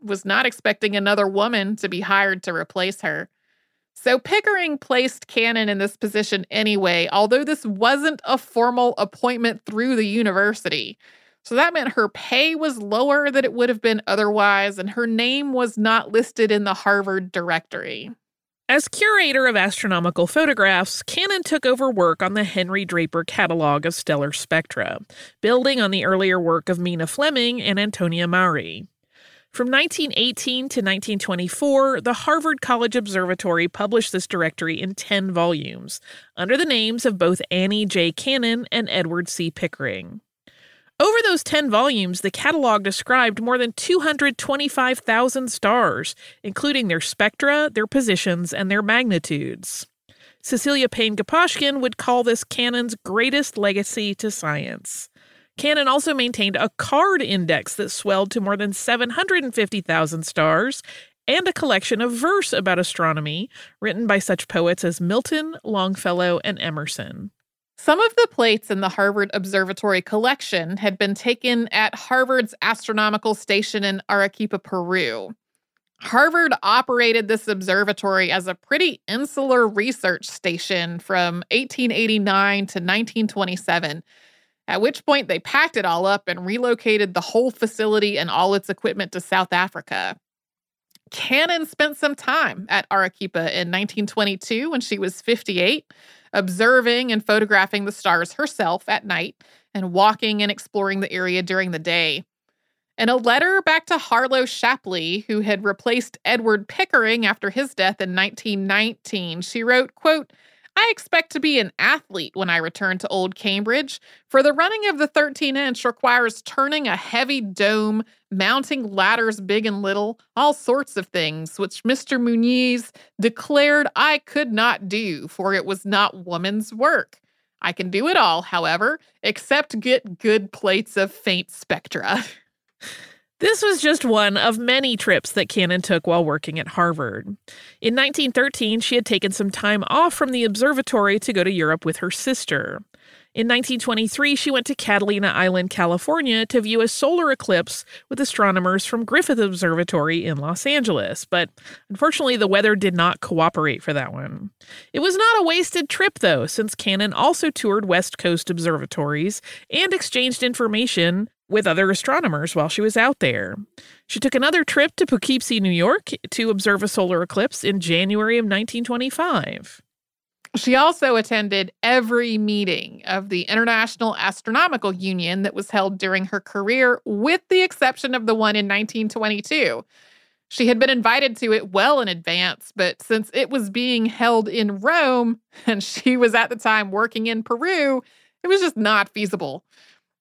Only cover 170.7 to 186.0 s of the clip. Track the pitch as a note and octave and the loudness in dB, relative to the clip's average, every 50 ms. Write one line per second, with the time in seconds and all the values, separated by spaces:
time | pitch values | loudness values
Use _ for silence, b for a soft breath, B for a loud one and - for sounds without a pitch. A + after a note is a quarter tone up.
170.7 | B3+ C4 C#4+ D#4+ E4+ - D4 C4 A#3+ A3+ A3 - A#3 G#3+ G#3 G3+ G3+ G3 F#3+ F#3+ | 4 6 6 4 4 4 2 2 2 2 0 0 -2 -2 -2 0 -2 -2 -2 -4
171.7 | - _ - A#3 B3+ B3+ A#3 A3 A#3+ A#3+ A#3+ A#3 A3 G#3+ G#3+ G#3 G#3 G#3 G3+ F#3 | -4 _ 0 2 4 4 2 2 2 0 0 0 0 0 0 0 0 0 0 0
172.7 | E3 - - - - - - - F#3 F#3+ F#3+ G3+ G3+ F3+ - - G3+ A3 A#3 A#3 | -2 -4 -4 -8 -14 -12 -8 -6 -4 -4 -4 -4 -4 -4 -2 0 0 0 2 2
173.7 | A#3 A3 A3+ A3+ - - A3+ A3+ F#3 - - - - - - A3+ A3+ C#4 E4+ F4+ | 2 2 0 0 -2 -2 -2 -2 -2 -2 -2 -4 -4 -4 -4 -2 2 2 2 2
174.7 | D4 A3+ - G3 F#3+ F3+ F#3+ F#3+ F#3+ F3+ E3+ E3 F3+ G3 G3 G3 - G3 G3 - | 2 0 -2 -4 -4 -4 -4 -4 -4 -2 -2 -2 -2 -2 -2 -4 -4 -6 -6 -2
175.7 | - G#3 F#3+ G3 G3+ F#3+ G3 F#3+ F#3+ F#3+ F#3+ F#3 - G3 - - - G3+ G3 G#3 | 0 0 0 0 -2 -4 -2 -2 0 -2 -2 -2 -6 -6 -8 -8 -8 -4 -2 0
176.7 | A#3+ C4 C4 B3 B3 - - - G#3 G3+ A3 D4+ E4+ F#4 - - F#4+ F#4 F#4 F#4 | 2 4 4 4 2 2 -2 -4 -4 0 0 2 0 0 0 2 2 4 4 2
177.7 | - - C#4+ B3+ C4 - - C4 B3+ B3 A3 A3 A3+ A3 A3 G#3+ G#3 G#3+ G3+ G3 | 2 2 2 2 2 0 -2 -4 -2 -2 0 0 0 2 2 2 2 2 0 0
178.7 | G3 G3+ A3 G#3+ - A3+ A3 G#3 - A#3 A3 G#3+ G#3+ G3+ G3+ - D4+ D#4 B3+ D3+ | 0 -2 -2 -4 -4 -4 -4 -2 0 2 2 2 0 -2 -4 -2 -2 0 0 0
179.7 | A#2 A#2 - _ b b b b b b b b b b b b - - B3 A#3 | 0 -4 -8 _ b b b b b b b b b b b b -4 0 2 2
180.7 | B3 A3+ B3+ B3+ C4+ B3 G#3+ A3+ A#3 C#4 C#4 C4 A3+ - B3 A3+ G#3+ A3 - G3 | 4 4 4 2 2 2 2 2 4 4 2 0 -2 -2 0 0 2 0 0 0
181.7 | F3+ G3+ G#3 C4+ D4 C4+ A#3+ G3 F3 E3+ E3 F3 E3+ F3+ F3+ F3+ - - - - | 0 2 4 4 4 4 2 0 -4 -6 -4 -4 -2 0 0 0 -2 -4 -12 -10
182.7 | - G3 F#3 F3+ - - - - A3+ A3 G#3+ - - B3+ C4 A#3+ C4 C4+ G#3+ G3 | -4 -2 -2 -2 -2 -4 -4 -2 -2 -2 -2 -2 -2 -2 -2 0 -2 -4 -4 -4
183.7 | G3 A#3+ B3 B3+ B3 A#3 A3 A3 A3 - A#3+ A#3+ A#3 A3+ G#3+ G3+ - A#3 G#3+ G#3 | -4 -2 -2 0 0 0 0 0 0 0 2 4 4 2 2 0 -2 -2 -2 -2
184.7 | G3+ F#3+ G3+ C#4 E4 F4 D4+ C4 B3+ B3 A#3+ A3+ A3+ A3 _ _ _ - - - | -2 -2 0 2 2 4 4 4 2 2 2 0 -2 -4 _ _ _ -8 -4 -2
185.7 | A3 G3 G3 - - - | -2 -2 -2 -6 -8 -2